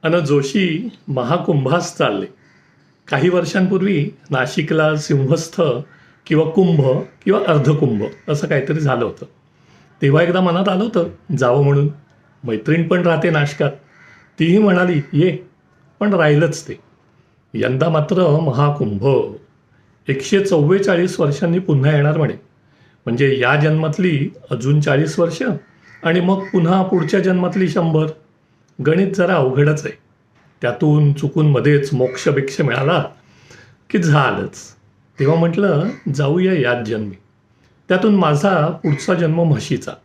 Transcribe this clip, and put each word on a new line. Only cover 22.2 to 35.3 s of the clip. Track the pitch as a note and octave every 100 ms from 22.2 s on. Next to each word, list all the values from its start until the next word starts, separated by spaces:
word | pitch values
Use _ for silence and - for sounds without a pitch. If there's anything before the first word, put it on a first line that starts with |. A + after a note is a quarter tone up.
| C#3 G2+ - _ _ _ _ _ -
म्हणजे | A#2+ C#3 B2+
या | B2 D3
जन्मातली | D3+ D#3 D#3 D3 F#3 D3 D3+ - -
अजून | A#2+ B2+ D3+
चाळीस | D3 C#3 D#3 -
वर्ष | E3+ E3+ C4 D#3 - _ _ -
आणि | E3+ F3
मग | F3 F#3+
पुन्हा | - G3 E3 F#3+
पुढच्या | F#3 F#3 D#3+ G3
जन्मातली | F3+ F3+ F3+ F3 F#3
शंभर. | D3+ E3 D#3 D#3 D#3 _ _ _ _ _ _ C3+
गणित | E3 G3
जरा | - F3+ F3+
अवघडच | C3 B2+ D3 D3 -
आहे. | - _ _ _ _ _ _
त्यातून | B2 - D#3 D3+ D3
चुकून | C#3+ C#3+ - D3+
मध्येच | C3+ C#3+ D3 C#3
मोक्ष | C3 B2+ - -
बिक्ष | C#3 C3+ -
मिळाला | D3 A#2+ C3+ E3+ - - _ _ _ - - _ _
की | G#3
झालंच. | E3+ D3 C3 F#2+ F#2+ - - _ _ _ _ _
तेव्हा | C#3